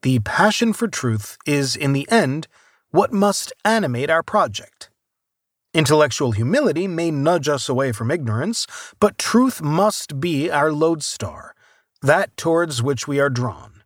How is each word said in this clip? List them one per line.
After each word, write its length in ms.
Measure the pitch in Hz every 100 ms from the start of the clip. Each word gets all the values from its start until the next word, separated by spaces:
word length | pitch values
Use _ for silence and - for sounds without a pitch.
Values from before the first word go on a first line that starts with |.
The 160 | 131 131
passion 540 | 104 - 202 208 233
for 160 | 208 226
truth 500 | - 123 110 104 - -
is, 280 | 143 135
in 200 | - 147
the 140 | 139 139
end, 380 | 226 147 143 156 _ _ _ _
what 220 | 160 -
must 400 | 208 202 196 - -
animate 460 | 208 226 170 120 143
our 120 | 165
project. 680 | 170 214 156 98 - _ - _ _ _ _ _ _ _ _
Intellectual 580 | 165 139 151 151 - 135
humility 540 | 104 117 233 269 151 196
may 240 | 165 170
nudge 380 | 147 143 175 139
us 200 | 143 -
away 240 | 127 135
from 180 | 107 117
ignorance, 560 | 170 123 110 170 233 - - - _
but 180 | 208 -
truth 420 | - 233 262 -
must 580 | 151 156 208 - - 139
be 320 | 175 147 160
our 220 | 147 151
lodestar, 840 | 147 160 165 - - 95 - - - _ _ _ _
that 360 | 135 165 196 -
towards 460 | 165 165 170 127
which 240 | 120 131 -
we 140 | 139
are 100 | 139
drawn. 520 | 123 123 98 - -